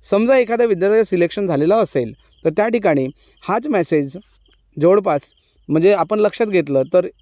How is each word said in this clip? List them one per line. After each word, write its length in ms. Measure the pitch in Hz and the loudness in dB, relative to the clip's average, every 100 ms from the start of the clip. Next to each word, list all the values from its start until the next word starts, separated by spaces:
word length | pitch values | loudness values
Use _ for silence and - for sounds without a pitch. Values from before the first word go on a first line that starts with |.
समजा 340 | - 202 226 262 | 0 0 2 2
एखाद्या 280 | 240 233 240 | 2 0 0
विद्यार्थ्याचं 440 | 185 190 220 214 | 0 2 2 0
सिलेक्शन 380 | 180 170 - 196 | 0 -2 -2 -2
झालेलं 280 | 147 156 214 | 0 2 2
असेल 380 | 202 - 117 - _ _ 165 | 0 -2 -6 -10 _ _ -4
तर 40 | |
त्या 180 | 156 214 | -2 -2
ठिकाणी 400 | 233 196 143 131 - _ _ - | 0 0 0 -2 -8 _ _ -4
हाच 200 | 208 277 | -4 -2
मेसेज 500 | 214 170 160 139 160 - _ _ _ _ - | -2 0 0 -2 -10 -20 _ _ _ _ 0
जवळपास, 400 | 160 202 196 147 - _ _ _ - | 4 4 2 -4 -4 _ _ _ -4
म्हणजे 240 | 151 175 | 0 2
आपण 260 | 202 165 214 | 2 0 0
लक्षात 260 | 208 - 220 | 0 0 -2
घेतलं 360 | 190 147 135 135 | 0 0 -2 2
तर 140 | 185 175 - | 0 0 -8